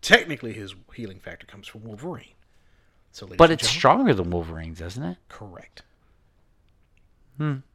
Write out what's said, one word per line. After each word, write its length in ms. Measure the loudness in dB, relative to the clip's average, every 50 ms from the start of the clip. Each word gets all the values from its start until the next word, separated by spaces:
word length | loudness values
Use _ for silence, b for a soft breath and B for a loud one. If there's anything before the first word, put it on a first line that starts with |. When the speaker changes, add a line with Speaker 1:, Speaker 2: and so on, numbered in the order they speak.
Speaker 1:
Technically, 520 | 6 6 4 4 4 0 -8 -8 -8 -10 -10
his 200 | -10 -12 -14 -14 -18 -20 _ -14
healing 260 | -12 -12 -12 -12 -16
factor 260 | -16 -16 -16 -16 -18
comes 220 | -20 -20 -20 -20 -18
from 160 | -18 -16 -14
Wolverine. 480 | -14 -14 -12 -10 -10 -10 -10 -14 -20 _ _ _ _ _ _ _ _ _ _ _ _ _ _ _ _
So, 140 | _ -20 -18
ladies 120 | -16 6 6
Speaker 2:
But 120 | 6 6
Speaker 1:
and 100 | 6 2
Speaker 2:
it's 20 | 0 -2
Speaker 1:
gentlemen, 80 | -2 4
Speaker 2:
stronger 360 | 6 6 6 8 6 4 4
than 160 | 4 2 -2
Wolverine's, 500 | -2 -2 -4 -4 -8 -10 -10 -10 -12 -10
isn't 220 | -12 -10 -10 -8 -8
it? 140 | -10 -10 _ _ _
Speaker 1:
Correct. 540 | -20 -18 -18 -18 -18 -20 -20 -20 _ -20 -20 _ _ _ _ _ _ _ _ _ _ _ _ _ _ _ _ _ _ _ _ _ _ _ _ _ _ _ _ _ _ -4
Speaker 2:
Hmm. 180 | -2 -2 -2 -4 -8 _ _